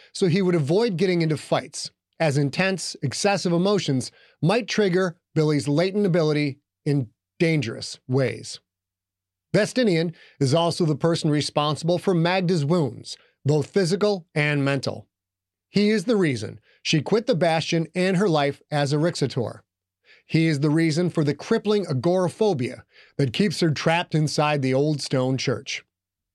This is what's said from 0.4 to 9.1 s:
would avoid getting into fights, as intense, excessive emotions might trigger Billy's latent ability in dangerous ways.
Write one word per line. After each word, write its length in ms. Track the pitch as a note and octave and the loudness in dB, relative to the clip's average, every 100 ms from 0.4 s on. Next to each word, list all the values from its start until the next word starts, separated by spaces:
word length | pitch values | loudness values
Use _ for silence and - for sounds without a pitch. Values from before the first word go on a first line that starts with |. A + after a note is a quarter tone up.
would 140 | F3+ F3 | 2 2
avoid 420 | C3+ F#3 A#3+ E3 | 2 2 0 0
getting 240 | F#3+ F3 | 0 2
into 160 | D#3+ D3+ | 0 -2
fights, 540 | - C#3+ - - - _ _ - | -2 -2 -2 -10 -14 _ _ -2
as 180 | D#3+ C#3 | 0 2
intense, 580 | C#3+ - F#3+ F#3+ - - | 0 0 0 -2 -6 -6
excessive 500 | C#3 - G3+ G3+ F#3 | -6 -2 0 0 0
emotions 560 | E3+ F#3+ G#3 - C3 A2+ - _ _ | 0 2 0 0 -2 -4 -12 _ _
might 260 | D3+ A3+ G3+ | 0 0 0
trigger 500 | - G3+ F3 F#3 - _ D#3+ | 0 2 2 0 -4 _ 0
Billy's 320 | D3+ D3 C3 | 2 0 0
latent 400 | D3 F#3 G3 G3+ | 0 0 0 0
ability 520 | E3+ D3+ D3+ D3 C3+ _ _ - | 2 2 0 -2 -6 _ _ -2
in 240 | C#3+ A2+ _ _ - | -2 -2 _ _ -2
dangerous 640 | E3 D#3 A2+ - - - - | 0 0 -2 -8 -12 -12 -2
ways. 540 | C3 B2+ - - - _ _ _ _ _ | 0 0 -4 -12 -18 _ _ _ _ _